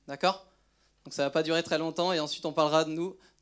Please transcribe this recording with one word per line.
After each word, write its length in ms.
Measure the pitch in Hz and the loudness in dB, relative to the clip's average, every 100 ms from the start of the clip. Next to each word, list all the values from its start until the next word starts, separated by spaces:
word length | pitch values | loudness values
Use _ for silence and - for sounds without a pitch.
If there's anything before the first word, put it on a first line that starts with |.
| - | -12
D'accord ? 400 | 139 180 190 - _ _ _ _ _ | 0 0 0 -8 _ _ _ _ _
Donc 100 | 139 | -10
ça 80 | - | -2
va 80 | 139 | 0
pas 120 | 160 | 0
durer 200 | 156 165 | 2 0
très 160 | 165 156 | 0 -2
longtemps, 340 | 160 156 175 | -2 0 0
et 80 | 175 | 0
ensuite 240 | 151 - | -2 -4
on 80 | 165 | -4
parlera 320 | 151 151 156 | 2 4 4
de 60 | 156 | 2
nous, 260 | 160 180 - - _ | -2 -6 -8 -20 _